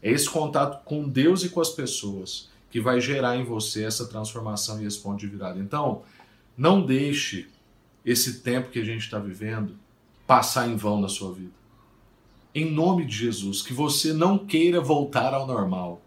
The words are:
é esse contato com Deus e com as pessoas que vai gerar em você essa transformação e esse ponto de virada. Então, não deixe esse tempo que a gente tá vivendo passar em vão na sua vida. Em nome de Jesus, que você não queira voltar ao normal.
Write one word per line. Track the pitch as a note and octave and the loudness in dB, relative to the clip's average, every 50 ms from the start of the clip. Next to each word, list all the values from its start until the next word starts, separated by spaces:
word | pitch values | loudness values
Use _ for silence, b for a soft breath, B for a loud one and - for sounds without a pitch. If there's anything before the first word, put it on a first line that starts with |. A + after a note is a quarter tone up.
| - | 4
é | G#2+ | 2
esse | B2 C#3+ - - | 2 2 2 0
contato | - D#3+ D#3 D3 D3 D#3+ D3 C#3 C#3 - - | 0 0 0 2 2 2 2 2 -2 -10 -8
com | - C#3+ D3+ D3 | -4 -4 -2 -2
Deus | C#3 B2+ C3 C3+ D#3+ F#3 F3+ F3 | 0 2 4 6 6 6 4 2
e | F3+ | -2
com | - F3 | 0 0
as | E3 D#3+ | 0 0
pessoas | - - C#3 A#2 - - - G#2 G2 F#2+ F#2 - - - - b b b b b | -2 -6 -6 -4 -4 -6 -6 -6 -8 -8 -10 -10 -10 -12 -12 b b b b b
que | - A#2+ | -6 -2
vai | A2 B2 B2+ B2 | 2 2 2 2
gerar | A#2+ - C#3 - B2+ A#2+ B2 | 2 0 0 0 0 0 0
em | B2+ B2+ | 0 -2
você | A#2 A#2 A2 G#2 - - G#2+ G#2+ | -4 -4 -4 -4 -4 -4 -4 -4
essa | A2 A2 - B2 | -2 -4 -4 -6
transformação | A2+ - A2 A2 A2 - A#2 A2 G#2+ G#2 G2+ - - G#2+ A2 | -6 -8 -8 -8 -8 -8 -8 -6 -6 -4 -4 -4 -4 -4 -6
e | G#2+ | -6
esse | G#2 G2+ - | -6 -6 -8
ponto | - G2 G2+ G2 | -6 -6 -6 -6
de | G#2 | -6
virada. | G2+ G2+ G2 G2 F#2 F2+ F#2+ | -8 -8 -8 -8 -8 -6 -6
Então, | G2 G2+ - D3 D3 C3 G#2+ - B B B B B B B B B B B | -6 -4 -4 -2 -2 -2 -2 -4 B B B B B B B B B B B
não | - C3 E3 F#3+ G3+ F3 | 2 6 6 6 6 6
deixe | C3 C3 C3+ C#3+ D3 C#3+ C#3+ - - G#2 F#2 F2 - - _ _ _ _ _ _ _ _ _ _ | 4 2 2 2 2 0 -2 -2 -4 -6 -8 -10 -12 -18 _ _ _ _ _ _ _ _ _ _
esse | A#2 B2 A#2+ - B2+ A2 - | 0 2 2 2 0 -2 -4
tempo | - B2+ B2 B2+ B2 - | -2 -2 -2 -2 -2 -4
que | - A#2+ | -4 -4
a | A2 | -4
gente | G#2+ A2+ A2+ A2 - | -4 -4 -6 -8 -6
tá | - G#2 | -6 -6
vivendo | G2+ G2+ F2+ F#2+ G#2+ G#2+ A2+ A2 G#2 F#2+ - - - _ _ _ _ _ _ _ _ | -6 -6 -8 -8 -6 -6 -4 -4 -4 -6 -6 -12 -20 _ _ _ _ _ _ _ _
passar | - C3 A#2+ A#2 - - C3 A#2+ A#2+ | 4 4 4 6 2 0 0 0 0
em | A#2 | -2
vão | G#2+ G#2+ G#2+ G#2 G#2 | 0 0 0 2 2
na | G2 F#2+ | 0 -2
sua | - - G2+ F#2+ F2+ | -2 -6 -8 -8 -10
vida. | F#2 F#2 F2+ - _ _ _ _ _ _ _ _ _ _ _ _ _ _ _ _ _ _ _ _ | -10 -14 -16 -16 _ _ _ _ _ _ _ _ _ _ _ _ _ _ _ _ _ _ _ _
Em | D3+ D#3 D#3+ | -4 -2 0
nome | D3+ D3+ E3 F3+ F#3+ F3 D#3 | 0 2 4 4 4 2 0
de | B2+ G#2+ | -2 -4
Jesus, | G#2 A#2 A#2 G#2+ G2 G2 G2 G2 - - | -2 -2 -2 -2 -2 -4 -4 -4 -4 -6
que | - B2+ | -6 -2
você | B2 D3+ D3 C#3+ - - D#3+ D#3+ | -2 0 0 2 2 0 0 2
não | D#3 E3+ F#3+ G3+ G3 | 4 4 4 4 2
queira | G3+ - - D#3+ E3 F3 F3 D#3+ | 0 2 2 4 4 6 4 4
voltar | - C3+ D3+ D3 C#3+ C#3+ - B2 A#2 C3 C3+ | 4 2 2 2 2 0 0 0 2 2 0
ao | C3+ C3+ | 0 -2
normal. | C3+ B2+ A2+ G2 F#2 F#2 F#2 F2+ F2 F2 E2+ - | -2 -2 0 0 0 -2 -4 -4 -8 -10 -12 -16